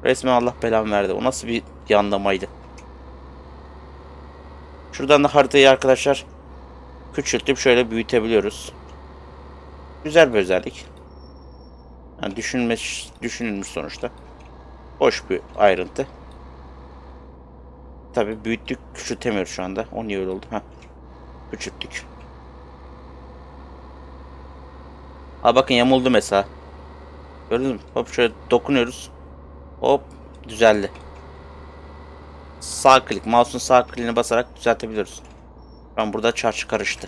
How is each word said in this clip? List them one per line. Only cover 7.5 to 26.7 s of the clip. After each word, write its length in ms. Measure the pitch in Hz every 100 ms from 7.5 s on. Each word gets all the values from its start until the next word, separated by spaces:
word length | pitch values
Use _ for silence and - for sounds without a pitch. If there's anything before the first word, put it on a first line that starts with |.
| 135
şöyle 340 | 135 120 117
büyütebiliyoruz. 840 | 113 110 123 110 110 101 - - - - - - - - - - - - - - -
Güzel 300 | 156 160 151
bir 60 | 110
özellik. 460 | 92 92 - - - - - - - - - - - - - - - -
Yani 140 | 104 101
düşünme-, 400 | 107 127 120 113 - - - -
düşünülmüş 460 | 117 - 117 101 98
sonuçta. 420 | - 76 - 120 - - - - - - - - -
Hoş 300 | 139 - -
bir 120 | 95 - -
ayrıntı. 500 | 104 90 92 - 135 - - - - - - - - - - - - - - - - - - - -
Tabii 320 | - 107 110 107
büyüttük, 340 | 113 - 127 -
küçültemiyoruz 580 | - - 117 123 104 92
şu 120 | -
anda. 220 | 92 95 113
O 160 | - 110
niye 120 | 98
öyle 100 | 95
oldu? 160 | 95 -
Heh. 100 | 107 - - - - - - - - -
Küçülttük. 540 | - - - - - - - - - - - - - - - - - - - - - - - - - - - - - - - - - - - - - - -
Ha, 140 | 120 123
bakın 180 | 135
yamuldu 360 | 123 123 131 127
mesela. 360 | 117 - 101 101 - -